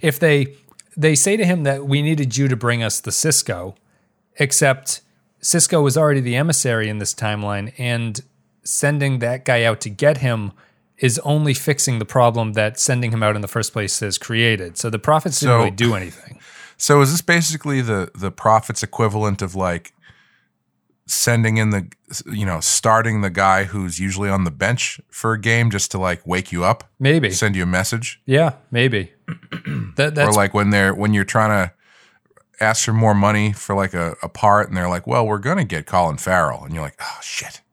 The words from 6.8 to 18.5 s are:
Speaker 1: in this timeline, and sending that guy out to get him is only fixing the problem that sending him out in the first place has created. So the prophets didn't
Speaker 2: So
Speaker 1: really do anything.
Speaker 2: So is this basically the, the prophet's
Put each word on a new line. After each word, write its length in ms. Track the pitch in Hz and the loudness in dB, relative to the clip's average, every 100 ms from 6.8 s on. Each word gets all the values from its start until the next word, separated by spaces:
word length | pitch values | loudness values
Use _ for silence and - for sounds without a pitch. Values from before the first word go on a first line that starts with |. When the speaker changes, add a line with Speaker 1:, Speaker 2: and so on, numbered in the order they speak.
| 107 | -2
Speaker 1:
in 120 | 107 | -4
this 160 | 101 - | -6 -4
timeline, 580 | 110 104 104 101 104 - | -4 -4 -4 -6 -8 -6
and 420 | 123 117 117 104 - _ _ _ | -4 -2 -4 -8 -14 _ _ _
sending 560 | - - 143 147 139 127 | -8 -2 0 0 0 0
that 240 | 117 127 | -2 -4
guy 200 | - 120 | 0 2
out 180 | 117 107 | 2 0
to 80 | - | -6
get 280 | 101 143 147 | 0 2 2
him 320 | 127 113 104 - _ _ _ _ | 0 -2 -4 -10 _ _ _ _
is 220 | 131 117 | 0 0
only 340 | 147 151 151 | 0 0 2
fixing 460 | 135 - 139 - 117 | 0 -2 -2 0 -2
the 60 | 110 | 0
problem 480 | 131 120 117 110 | 4 4 4 -2
that 260 | 104 107 113 | 0 -2 -2
sending 320 | - 127 120 | -2 0 -2
him 100 | 113 | 0
out 140 | 107 104 | 0 0
in 60 | |
the 80 | 101 | -4
first 240 | 117 104 | -4 -4
place 260 | 113 98 - | -4 -4 -4
has 180 | 104 92 | -4 -6
created. 600 | - 113 117 107 87 - | -4 0 2 0 -4 -8
So 120 | 117 | -6
the 80 | 110 | -4
prophets 440 | - 156 175 135 | 0 0 0 -2
didn't 100 | 135 | 2
Speaker 2:
So 60 | 120 | 4
Speaker 1:
really 140 | 113 | 2
do 220 | 95 120 | 2 0
anything. 460 | 104 90 - - - - - - _ | 0 -6 -14 -20 -20 -20 -20 -20 _
Speaker 2:
So 240 | - 147 | 4 6
is 100 | 139 | 6
this 100 | 165 | 2
basically 600 | - 170 156 156 147 139 | 0 0 0 -4 -4 -2
the, 300 | 120 104 90 - | 0 -2 -4 -6
the 160 | 95 | -8
prophet's 500 | - 110 | -2 2